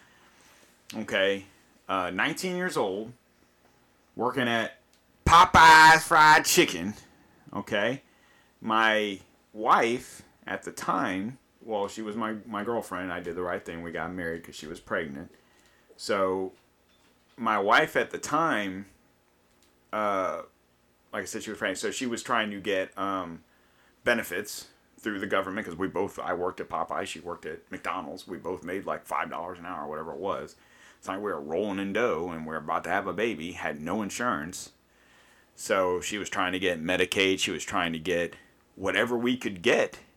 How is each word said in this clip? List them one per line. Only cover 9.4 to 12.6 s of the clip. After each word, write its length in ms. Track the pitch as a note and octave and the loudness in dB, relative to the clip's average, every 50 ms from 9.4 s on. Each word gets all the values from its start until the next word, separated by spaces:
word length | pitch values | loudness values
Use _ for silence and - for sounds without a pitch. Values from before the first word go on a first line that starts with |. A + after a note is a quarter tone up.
| _ _ - | _ _ -12
wife 680 | G#2+ A2+ C3 F3 G#3 B2+ A#2 A#2+ B2 - - - - - - _ _ _ - | -4 2 4 4 4 4 2 0 -4 -6 -12 -20 -20 -20 -20 _ _ _ -10
at 160 | G2 - - | -10 -10 -10
the 80 | F2 | -12
time, 680 | - - - - F3+ F3+ D3+ G#2+ F#2 F#2+ G2+ A#2 C3+ - _ _ _ _ | -12 -8 -6 -4 -2 -2 -2 -2 -4 -4 -6 -8 -10 -12 _ _ _ _
well, 260 | - A2+ A2 G2+ G2+ G2 | -10 -6 -4 -4 -4 -4
she 160 | - A2 A2 | -6 -8 -10
was 120 | G#2 G#2 | -8 -6
my, 200 | A#2 A2 A2 A2 G#2 G2 | -6 -6 -6 -6 -8 -10
my 180 | A#2+ G#2+ G2+ | -8 -8 -6